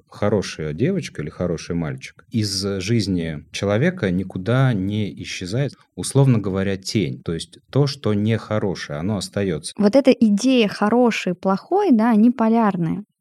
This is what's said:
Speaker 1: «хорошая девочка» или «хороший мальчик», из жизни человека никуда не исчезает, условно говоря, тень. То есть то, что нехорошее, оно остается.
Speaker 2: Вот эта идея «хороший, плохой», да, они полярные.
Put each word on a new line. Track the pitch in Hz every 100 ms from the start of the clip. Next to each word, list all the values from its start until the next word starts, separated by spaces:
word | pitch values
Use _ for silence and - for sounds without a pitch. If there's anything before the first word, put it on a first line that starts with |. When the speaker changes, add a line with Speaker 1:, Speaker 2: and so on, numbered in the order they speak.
| _
Speaker 1:
«хорошая | - 101 104 - - 78
девочка» | 76 147 190 135 -
или | 73
«хороший | - 90 80 - 85
мальчик», | 80 65 - - _
из | 113 104 95 98 98
жизни | 90 117 95 90 82 76 -
человека | - 101 104 180 185 98
никуда | 90 95 92 92 127 135
не | 101 98 107 101 -
исчезает, | 85 - 87 117 139 - _ -
условно | - 135 135 113
говоря, | 98 95 95 95
тень. | - 113 76 65
То | -
есть | 82 - - _
то, | 131 143
что | - 107
нехорошее, | 104 107 113 - 107 101 82 - 73
оно | 92 104
остается. | - 101 98 78 - -
Speaker 2:
Вот | 202 269
эта | 262
идея | - 220 202 262 254 202
«хороший, | - 208 240 247 - 185 170
плохой», | 190 196 - 381 392
да, | 226 233
они | 214 240
полярные. | 240 220 226 214 185 165 180 - _